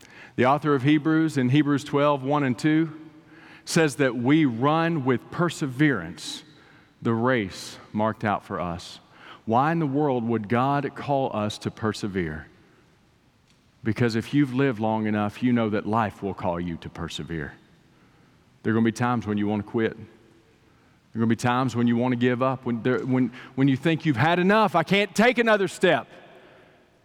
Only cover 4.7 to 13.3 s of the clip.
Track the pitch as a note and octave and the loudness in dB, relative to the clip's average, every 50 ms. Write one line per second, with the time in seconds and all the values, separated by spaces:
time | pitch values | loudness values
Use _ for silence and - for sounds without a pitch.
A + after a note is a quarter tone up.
4.7 | D#3 E3 E3 E3 E3+ D#3 B2 C3 B2+ A2+ - - - - F3 E3 - - D#3+ C3+ | 2 2 0 0 -2 -2 0 0 0 0 -2 -6 -4 -2 -2 -2 -2 -4 -6 -4
5.7 | B2 B2+ D#3 D3+ C3 F#2+ E2 E2+ F2 - - - - - - - - - - - | 0 2 2 4 2 0 -4 -8 -10 -12 -12 -14 -14 -14 -16 -20 -20 -20 -20 -20
6.7 | - - _ _ _ - - A#2+ A2+ A2+ A#2 B2+ C3 A#2+ G2+ F#2 - - - - | -20 -20 _ _ _ -6 -2 0 0 2 2 2 2 0 -2 -4 -8 -12 -16 -16
7.7 | - - - - - G#2 G#2+ A2 G#2+ - - G#2+ G2 - - - G2+ E2 F2 F2 | -18 -18 -14 -8 -4 -2 0 0 -2 -2 -2 -2 -2 -2 -4 -6 -6 -6 -4 -6
8.7 | E2+ E2+ - - - - _ _ - - - - - - - G#2+ A2+ A#2+ C#3 D#3 | -6 -8 -12 -16 -18 -20 _ _ -20 -20 -20 -20 -20 -12 -4 0 2 2 2 2
9.7 | E3+ E3+ D#3+ C#3 C3 D3 D3+ C#3+ B2+ B2 A2+ A#2 A#2 A2 G#2+ F#2+ A#2+ A#2 B2+ C#3 | 0 0 -2 -2 0 0 0 0 0 0 0 -2 -2 -2 -2 0 0 2 2 2
10.7 | C#3+ C#3+ C3+ B2+ - - - C#3 C#3+ C3+ C3+ A#2 - G#2+ G#2 G#2+ - - - G#2 | 0 0 -2 -4 -8 -8 -4 -2 -2 0 -2 -2 -2 -2 -4 -4 -4 -6 -8 -8
11.7 | - - A2+ G#2+ G2+ - - G#2+ F2+ G2 F2 D#2+ D2+ D#2 D#2 - - _ _ _ | -6 -4 -4 -4 -4 -4 -6 -4 -4 -2 -4 -4 -6 -10 -12 -16 -20 _ _ _
12.7 | _ _ _ _ _ _ _ _ _ _ _ _ | _ _ _ _ _ _ _ _ _ _ _ _